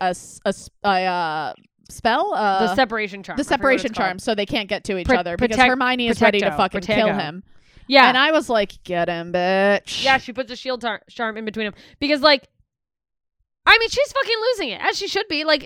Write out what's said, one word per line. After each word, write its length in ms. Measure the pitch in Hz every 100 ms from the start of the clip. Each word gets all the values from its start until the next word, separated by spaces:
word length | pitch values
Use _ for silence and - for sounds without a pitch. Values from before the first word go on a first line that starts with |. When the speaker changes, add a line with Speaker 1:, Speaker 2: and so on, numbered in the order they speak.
| 185
Speaker 1:
s-, 300 | 180 - - 196
a 40 |
s-, 200 | - - _
a, 60 | 202 185 185
uh, 480 | 175 160 156 135 - _ _ -
spell? 440 | - 226 269 403
Uh, 340 | 311 208 190 226
Speaker 2:
The 80 | 202
separation 480 | 233 226 208 196
charm. 140 | 185 214
Speaker 1:
the 40 |
Speaker 2:
I 20 |
forget 60 | - 240
what 100 | 262
it's 80 | 262
Speaker 1:
separation 120 | 240
Speaker 2:
called. 120 | 220 190
Speaker 1:
charm, 120 | 185
so 160 | - 208
they 100 | 202
can't 220 | 233 196
get 160 | 190 -
to 120 | 185
each 100 | 170
Speaker 2:
Pro-, 100 | 247
Speaker 1:
other 200 | - 175
because 180 | 240 226
Speaker 2:
protect-, 140 | 254
Speaker 1:
Hermione 380 | 254 247 254 233
is 140 | 233
ready 180 | 226 202
to 60 | 175
Speaker 2:
protecto, 60 | 151
Speaker 1:
fucking 240 | 185 202
kill 260 | 202 214 214
Speaker 2:
protego. 120 | 165
Speaker 1:
him. 220 | 156 180 - - _ - -
Speaker 2:
Yeah. 200 | 269 247
Speaker 1:
And 100 | 254
I 140 | 302
was 180 | 311 -
like, 340 | 226 202 -
"Get 240 | - 175 170
him, 260 | 170 175
bitch." 680 | 180 180 190 202 202 - -
Speaker 2:
Yeah, 140 | 269 262
she 120 | 262
puts 180 | 240 233
a 40 | 247
shield 260 | 262 254
tar-, 200 | 233 202 _
charm 280 | - 226 214
in 80 | 220
between 200 | 220 214
him. 60 | - - -
Because, 220 | 285 294
like, 260 | 302 277 - _ _ _ _ _ _ _ _ _ _ _ -
I 120 | 453
mean, 100 | 453
she's 220 | 494 571
fucking 240 | 539 466 453 466
losing 180 | 427 277
it, 120 | 185
as 160 | 339 -
she 100 | 381
should 200 | 392 440
be. 160 | 302
Like, 220 | 311 302